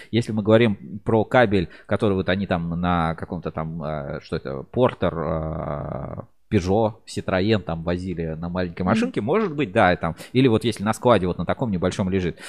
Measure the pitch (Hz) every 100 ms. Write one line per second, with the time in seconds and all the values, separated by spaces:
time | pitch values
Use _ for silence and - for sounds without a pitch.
0 | - 110 120 107 101 110 117 101 71 98
1 | - 110 101 131 117 98 85 - - 104
2 | 107 95 90 95 95 90 85 85 87 87
3 | 82 82 - 90 82 80 80 82 73 76
4 | 71 76 - - - 67 - - 131 -
5 | 87 82 78 80 78 80 76 73 - -
6 | - - - _ - 107 87 101 - 110
7 | - - - 92 101 107 90 82 82 90
8 | 92 82 82 80 87 87 90 85 92 220
9 | 240 135 107 196 214 147 123 101 92 87
10 | 85 85 - 120 135 110 120 - 101 110
11 | 123 110 90 85 87 92 123 90 90 -
12 | 95 95 87 -